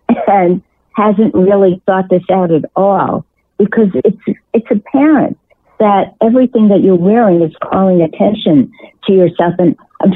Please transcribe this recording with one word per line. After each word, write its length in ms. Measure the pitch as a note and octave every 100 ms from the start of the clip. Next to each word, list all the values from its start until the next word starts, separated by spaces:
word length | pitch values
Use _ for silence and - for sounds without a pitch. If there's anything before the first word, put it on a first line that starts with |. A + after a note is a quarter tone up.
<laughs> 260 | - A#3+ -
and 360 | G3 F3 F3+ - _ _ -
hasn't 380 | G#3+ G3+ A3
really 480 | - F#3 G3+ F#3+ F3+
thought 240 | - F#3+ F#3+
this 140 | F#3 F#3
out 180 | F#3 F3
at 140 | D#3 -
all, 520 | - G3 F#3 C3+ - - _ _ -
because 300 | G#3 - G3+
it's, 460 | A#3+ - - - - _
it's 160 | A3+ -
apparent 680 | G#3 - C4+ D4+ C#4 - - _ _ _ -
that 360 | G#3+ G3 F#3 -
everything 460 | A3+ B3+ B3+ A3+ G#3+
that 120 | F#3+
you're 160 | F#3+ F3+
wearing 460 | F3+ A3+ G#3+ E3+
is 120 | D#3+ -
calling 380 | - F#3+ F#3+ F3+
attention 720 | D#3 - G3+ A3 - D3 - - - _
to 80 | -
yourself. 420 | F#3+ F3 - F3 F3
And 180 | F3 - _ -
I'm 120 | G3